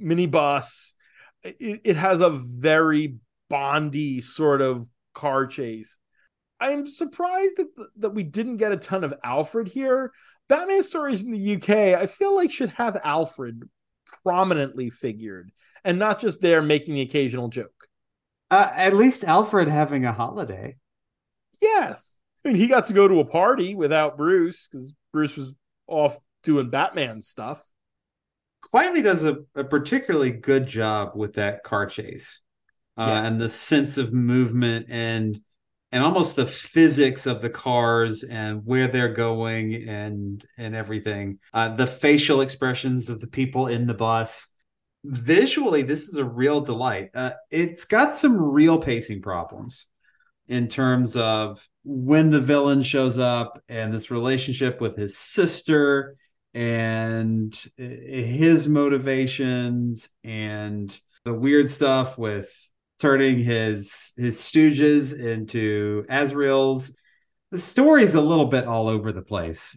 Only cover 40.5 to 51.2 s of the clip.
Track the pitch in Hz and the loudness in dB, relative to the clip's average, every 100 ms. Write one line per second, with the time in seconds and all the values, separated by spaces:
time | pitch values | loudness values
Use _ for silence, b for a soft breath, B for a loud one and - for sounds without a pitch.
40.5 | - 113 110 104 107 107 101 98 98 _ | -14 -10 -8 -8 -6 -6 -6 -8 -12 _
41.5 | 113 113 110 127 - 151 147 147 139 135 | -4 -2 0 -2 2 4 4 4 2 0
42.5 | - 131 120 135 127 120 110 113 - 131 | -2 -4 -4 -4 -4 -4 -10 -10 -6 -4
43.5 | 131 131 117 120 110 113 113 113 - - | -2 -2 -2 -2 -2 0 -2 -4 -10 -16
44.5 | _ _ _ _ _ 143 127 117 170 262 | _ _ _ _ _ -12 -6 2 4 4
45.5 | - 254 156 127 147 - 151 127 117 135 | 2 0 0 0 -4 -6 -6 -6 0 0
46.5 | 147 143 117 127 98 101 120 127 - - | 0 -2 -4 -4 -4 -8 -8 -8 -8 -6
47.5 | 156 170 170 - 214 294 - 285 220 151 | -2 -2 -4 0 4 4 4 4 4 4
48.5 | 143 160 160 143 117 110 101 98 90 85 | 6 6 6 2 -4 -6 -8 -6 -6 -8
49.5 | 101 113 - - _ _ _ _ _ - | -12 -16 -18 -20 _ _ _ _ _ -6
50.5 | 123 117 - 131 127 123 120 | -2 -2 0 2 2 2 0